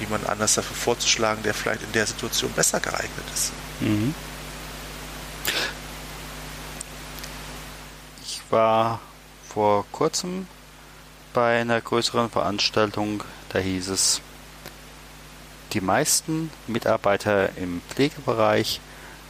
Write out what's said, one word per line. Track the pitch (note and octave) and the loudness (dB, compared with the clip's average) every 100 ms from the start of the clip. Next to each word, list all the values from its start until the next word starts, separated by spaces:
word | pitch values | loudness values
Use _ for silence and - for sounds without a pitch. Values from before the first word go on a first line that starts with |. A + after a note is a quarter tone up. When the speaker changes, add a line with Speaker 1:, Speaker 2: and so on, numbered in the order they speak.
Speaker 1:
jemand | G#2 G#2+ - | -2 -2 0
anders | G#2 G#2+ | 2 2
dafür | - - - | 2 0 0
vorzuschlagen, | - A#2+ - - A2 G#2+ | 0 2 2 4 2 2
der | G#2+ | 0
vielleicht | G#2+ A2 A2 | 0 0 -2
in | A2 | 0
der | A2 G#2+ | 2 2
Situation | - A2+ - B2+ | 0 -2 0 0
besser | C3+ D#3 G3+ | 2 2 2
geeignet | - - - - - | 0 -2 -4 -6 -6
ist. | - - - - - | -4 -4 -4 -10 -2
Speaker 2:
Mhm. | A2+ G#2 A#2 E3 - - - - - - - - - - - - - - - - - - - - - - - - - - - - - - - - - - - - - - - - | 0 2 0 -2 -8 -12 -12 -12 -12 -12 -12 -12 -12 -12 -12 -6 -2 0 -2 -4 -10 -12 -12 -12 -12 -12 -12 -12 -10 -10 -12 -14 -14 -12 -12 -12 -12 -12 -14 -14 -16 -18 -18 -16
Ich | - - - | -12 -12 2
war | A2+ A2+ A2+ A2+ A2+ - - - - - | 4 6 6 4 0 -8 -18 -20 -20 -6
vor | G#2+ G#2 G#2 G2+ | 2 6 6 2
kurzem | - D#3 - F3+ F#3 F#3 - - - - - - - - | 0 0 0 -4 -6 -8 -14 -20 -20 -20 -20 -20 -20 -2
bei | B2 A#2+ A#2+ | 2 4 4
einer | A#2 A#2 | 4 2
größeren | - A#2 A#2 A#2+ A#2 | 2 2 2 2 2
Veranstaltung, | G2+ F2+ G2+ - A2 G#2+ G#2 G#2 G#2 - - - | 2 0 2 2 4 2 2 -2 -2 -6 -12 -4
da | F#2+ | 0
hieß | F#2+ F#2 F#2 | 0 0 0
es, | F#2+ - - - - - - - - - - - - - - - - - | 2 2 2 -4 -18 -18 -16 -16 -16 -18 -18 -18 -18 -18 -18 -18 -16 -6
die | G#2 | -2
meisten | F#2 A2 - - - D#3+ D#3+ - - | 2 4 4 2 0 -2 -4 -8 -4
Mitarbeiter | A2+ - A2 G2+ G2 G#2+ G2+ F#2 - | 0 2 4 4 4 4 4 4 0
im | F2+ F2 - | -4 -4 -4
Pflegebereich | - C#3+ - C3 A2+ G#2+ G#2+ A2 - - - - - - | 0 0 0 0 4 6 4 2 -4 -8 -18 -18 -18 -4